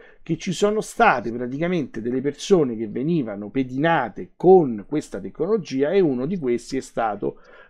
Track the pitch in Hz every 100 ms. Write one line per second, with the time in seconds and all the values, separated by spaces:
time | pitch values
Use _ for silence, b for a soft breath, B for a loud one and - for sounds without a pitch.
0 | b b - 165 - 160 208 214 180 -
1 | 220 131 113 120 123 139 170 180 123 -
2 | 117 131 143 139 - 185 131 110 110 113
3 | 147 170 110 101 104 135 127 131 165 165
4 | 123 - - - 170 190 139 107 92 147
5 | - 101 95 - 170 220 147 131 143 196
6 | 165 123 143 190 127 117 - 135 - -
7 | 110 107 - - b b